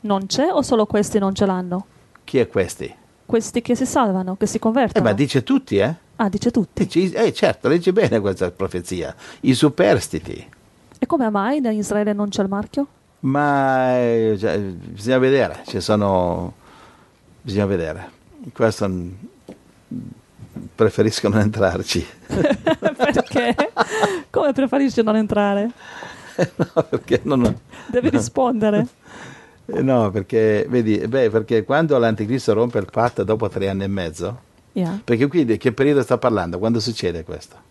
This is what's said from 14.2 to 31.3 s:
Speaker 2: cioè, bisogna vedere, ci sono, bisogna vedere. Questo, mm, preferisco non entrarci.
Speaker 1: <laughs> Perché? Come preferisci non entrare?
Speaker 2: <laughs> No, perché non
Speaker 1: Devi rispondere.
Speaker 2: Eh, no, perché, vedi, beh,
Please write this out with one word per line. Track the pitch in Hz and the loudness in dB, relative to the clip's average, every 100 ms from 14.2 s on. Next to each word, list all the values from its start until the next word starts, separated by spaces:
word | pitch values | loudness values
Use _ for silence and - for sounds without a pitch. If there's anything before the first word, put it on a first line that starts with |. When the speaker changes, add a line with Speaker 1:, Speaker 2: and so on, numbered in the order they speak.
| 110 104 | 2 0
Speaker 2:
cioè, | 104 87 | 0 -2
bisogna | 101 90 90 101 107 131 | -4 -8 -12 -10 0 4
vedere, | 131 139 101 71 - | 4 4 2 -2 -8
ci | - | -6
sono, | - 107 101 95 90 85 90 - - - - - _ _ _ _ | 0 2 4 2 2 -2 -6 -10 -20 -20 -20 -20 _ _ _ _
bisogna | - 98 101 | -6 -2 0
vedere. | 95 80 78 95 - _ - 208 | 0 -4 -8 -12 -20 _ -20 -20
Questo, | - 113 107 101 | 0 0 0 -4
mm, | 92 87 95 196 _ - - _ _ _ - - - _ _ - - - - | -4 -6 -12 -18 _ -20 -20 _ _ _ -14 -14 -18 _ _ -18 -16 -16 0
preferisco | 110 - 107 - 107 | 0 4 0 2 0
non | 107 | 2
entrarci. | 104 107 98 92 - - 82 - - | 2 2 0 0 -4 -4 -4 -12 -6
Speaker 1:
<laughs> | |
Perché? | - 285 277 - 320 320 294 254 - - 285 240 233 302 - 233 427 415 381 294 | 0 0 0 -2 0 -2 0 0 0 0 0 0 0 -2 0 -2 0 -2 -2 -4
Come | - 302 | -2 0
preferisci | 269 269 285 277 - | 0 0 0 0 0
non | 220 214 | 0 2
entrare? | 214 208 208 202 214 - - - - - - - | 0 0 0 0 -2 -6 -18 -18 -18 -18 -18 -4
Speaker 2:
<laughs> | 180 - | -4 -2
No, | 175 - - | -4 -2 -2
perché | 127 - 127 | -4 0 -2
non | - 135 117 - - - - | 0 2 2 0 -10 -20 -4
Speaker 1:
Devi | 247 247 | -2 0
rispondere. | 262 120 - 254 233 214 208 247 _ - - - - - _ - | 0 -2 0 0 2 0 2 0 _ -20 -20 -20 -20 -20 _ -10
Speaker 2:
Eh, | - | -2
no, | 131 127 107 | 2 2 2
perché, | 101 95 117 110 104 - | -2 -2 2 4 2 2
vedi, | 123 110 104 110 | 0 2 0 0
beh, | 131 120 | 0 2